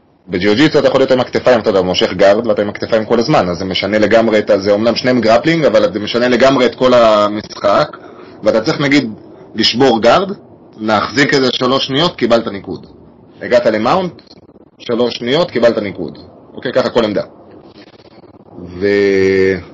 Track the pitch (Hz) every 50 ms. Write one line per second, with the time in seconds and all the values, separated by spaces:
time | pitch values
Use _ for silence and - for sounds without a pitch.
0 | _ _ _ _ _ 92 90 92 92 104 107 113 151 156 151 151 139 131 131 135
1 | 135 - 131 127 120 - - 117 - 127 127 113 98 113 95 95 92 92 90 -
2 | 113 98 92 90 98 98 101 110 117 113 101 92 104 104 104 - - - - 110
3 | 110 - 117 117 113 135 156 139 98 90 87 80 95 92 95 - - 98 104 107
4 | 107 98 113 113 113 113 107 107 107 - 104 98 95 104 101 104 110 117 117 -
5 | - 127 127 123 107 110 113 120 - 160 165 165 151 123 104 110 104 101 90 107
6 | 104 104 - 120 123 123 123 113 127 135 139 131 123 113 - - 127 127 127 123
7 | 117 110 107 104 104 104 104 107 101 - - - - 101 101 135 151 - - -
8 | - - - - - - - - - 107 104 113 - 160 151 - 147 139 139 147
9 | 127 110 107 - - - - - - - - 107 113 113 - 117 139 131 113 113
10 | 104 117 131 175 196 190 - - - - - - - - - 107 110 110 110 101
11 | - - - 127 143 131 147 139 131 123 - - 131 127 135 135 135 - 135 139
12 | 165 175 - - - 110 117 117 - 110 101 98 87 95 85 - - - - -
13 | - - - - - - - - - 95 120 120 120 117 107 107 107 123 151 190
14 | 190 170 - - - - - - - - - - - - _ - - - 120 110
15 | 123 120 113 - 120 120 131 160 180 - - 123 117 117 110 - 104 98 87 -
16 | 85 67 - - - - - - - - - 104 - 127 110 127 123 120 - 123
17 | 110 107 101 - - - - - - - - - - - - - - - - -
18 | - - - - - - - - - - - - 90 87 87 90 95 101 101 101
19 | 101 98 98 95 95 95 95 95 95 95 95 90 82 -